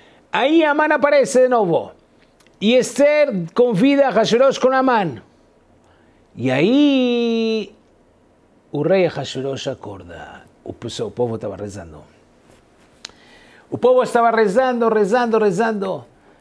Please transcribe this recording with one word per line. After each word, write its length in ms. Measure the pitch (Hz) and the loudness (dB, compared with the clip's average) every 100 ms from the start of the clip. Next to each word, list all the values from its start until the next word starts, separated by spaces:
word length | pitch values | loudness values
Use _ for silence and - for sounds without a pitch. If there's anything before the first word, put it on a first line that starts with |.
| _ _ _ | _ _ _
Ahí 320 | 185 269 330 | -2 2 2
Amán 280 | 302 294 302 | 2 2 0
aparece 520 | 302 285 285 240 254 | 2 2 2 2 2
de 60 | 254 | 2
nuevo. 440 | 240 185 147 101 - _ _ _ _ _ _ | 2 0 -2 -4 -14 _ _ _ _ _ _
Y 160 | 202 254 | 2 2
Esther 560 | - - 285 302 285 190 165 | 2 2 2 4 0 -2 -4
convida 560 | - 247 180 269 277 269 | 0 2 4 4 4 2
a 20 | |
Hashverosh 480 | 196 185 226 269 - | 2 2 4 2 2
con 140 | 247 | 0
Amán. 500 | 262 262 233 170 113 - _ _ _ _ _ _ _ _ _ _ - | 2 2 0 -2 -6 -14 _ _ _ _ _ _ _ _ _ _ -8
Y 140 | 123 | -4
ahí 1300 | 131 185 269 294 269 247 240 233 226 226 220 196 - _ _ _ _ _ _ _ _ _ | 0 2 2 2 2 0 0 -2 -2 -2 -4 -8 -14 _ _ _ _ _ _ _ _ _
el 100 | 147 | -6
rey 240 | 156 190 170 | 0 0 0
Hashverosh 640 | 151 127 135 135 131 139 | -4 -10 -8 -8 -8 -8
acorda. 760 | 127 107 92 87 - - - - _ | -10 -12 -16 -18 -18 -20 -20 -20 _
O 100 | - | -6
pe-, 280 | - 117 - | -6 -8 -8
o 80 | 107 | -8
povo 240 | 107 120 110 | -4 -4 -4
estaba 200 | 110 95 | -8 -8
rezando. 480 | 104 95 82 76 - _ _ _ _ _ _ _ _ _ - _ _ - _ - _ | -12 -12 -16 -20 -20 _ _ _ _ _ _ _ _ _ -20 _ _ -20 _ -20 _
O 80 | - | -2
povo 260 | 247 254 | 2 2
estaba 280 | 226 233 233 | 2 0 2
rezando, 580 | 226 208 202 262 240 226 | 2 0 2 0 0 0
rezando, 500 | 214 190 247 240 220 | 0 0 0 0 0
rezando. 680 | 214 175 226 214 190 156 - _ _ _ | 0 0 -2 -4 -6 -8 -12 _ _ _